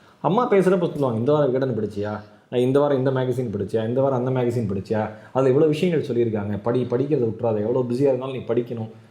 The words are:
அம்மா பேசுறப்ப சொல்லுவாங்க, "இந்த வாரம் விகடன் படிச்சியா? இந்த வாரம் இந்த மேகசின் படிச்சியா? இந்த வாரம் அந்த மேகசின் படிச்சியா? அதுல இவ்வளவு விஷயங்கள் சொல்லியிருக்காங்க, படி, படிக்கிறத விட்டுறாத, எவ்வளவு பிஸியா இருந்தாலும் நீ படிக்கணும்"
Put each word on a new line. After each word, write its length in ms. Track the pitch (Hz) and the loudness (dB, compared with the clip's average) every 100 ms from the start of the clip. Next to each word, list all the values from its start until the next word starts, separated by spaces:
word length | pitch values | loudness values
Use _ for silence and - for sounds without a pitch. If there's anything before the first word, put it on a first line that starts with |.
| - _ | -20 _
அம்மா 300 | 151 208 240 | 0 0 4
பேசுறப்ப 380 | 202 180 185 170 | 4 4 2 0
சொல்லுவாங்க, 300 | 151 135 110 | -2 -2 0
"இந்த 120 | 123 | 2
வாரம் 200 | 151 139 | 2 2
விகடன் 280 | 131 135 110 | 0 0 -2
படிச்சியா? 400 | 104 101 104 104 - - - | -4 -4 -6 -6 -10 -20 -6
இந்த 300 | 127 127 135 | 0 2 4
வாரம் 180 | 147 139 | 4 2
இந்த 140 | 131 | 0
மேகசின் 400 | 131 127 127 123 98 | 0 -2 -2 -2 -4
படிச்சியா? 300 | 98 113 110 | -2 -2 -2
இந்த 140 | 127 | 0
வாரம் 240 | 135 127 127 | 0 0 0
அந்த 160 | 131 | 0
மேகசின் 280 | 120 120 104 | 0 -2 -2
படிச்சியா? 400 | 98 - 110 107 - - | -4 -2 -2 -2 -6 -6
அதுல 140 | 127 135 | 0 2
இவ்வளவு 180 | 131 160 | 4 4
விஷயங்கள் 400 | 151 180 160 123 | 2 0 0 -2
சொல்லியிருக்காங்க, 520 | 120 113 104 101 101 | 0 0 0 -4 -4
படி, 240 | 117 127 123 | -2 -2 0
படிக்கிறத 340 | 123 143 151 | -2 0 0
விட்டுறாத, 340 | 113 - 120 107 | 0 -2 -2 0
எவ்வளவு 260 | 107 131 | 0 0
பிஸியா 180 | 123 120 | 0 2
இருந்தாலும் 340 | 139 127 131 127 | 2 2 -2 -8
நீ 60 | |
படிக்கணும்" 480 | - 117 120 117 110 - - | -2 -2 -2 -6 -8 -12 -18